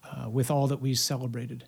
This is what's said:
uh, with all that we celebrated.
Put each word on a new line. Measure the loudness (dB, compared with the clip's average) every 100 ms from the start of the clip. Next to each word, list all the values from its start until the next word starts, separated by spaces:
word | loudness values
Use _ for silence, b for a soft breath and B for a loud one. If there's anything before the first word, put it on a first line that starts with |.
uh, | -10 -8 -2
with | 0 2
all | 4 4
that | 2
we | 0
celebrated. | 2 0 0 -2 -4 -6 -10